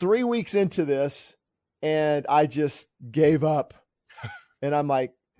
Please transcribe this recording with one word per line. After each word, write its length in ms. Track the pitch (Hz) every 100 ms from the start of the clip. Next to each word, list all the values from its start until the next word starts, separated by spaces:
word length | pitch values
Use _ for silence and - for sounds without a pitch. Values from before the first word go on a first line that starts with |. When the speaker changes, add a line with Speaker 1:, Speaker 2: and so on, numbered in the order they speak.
Speaker 1:
three 240 | 180 226
weeks 300 | 247 233 185
into 300 | 202 196 -
this, 520 | 151 139 143 - - - _ _ _ _
and 460 | 156 156 151 147 135
I 180 | 151 151
just 420 | 131 147 - - _ 123
gave 340 | 131 151 156
up. 300 | 156 147 - - _ _ _ -
Speaker 2:
<laughs> 400 | - - - -
Speaker 1:
And 120 | 139
I'm 140 | 147 147
like, 240 | 135 127 _ _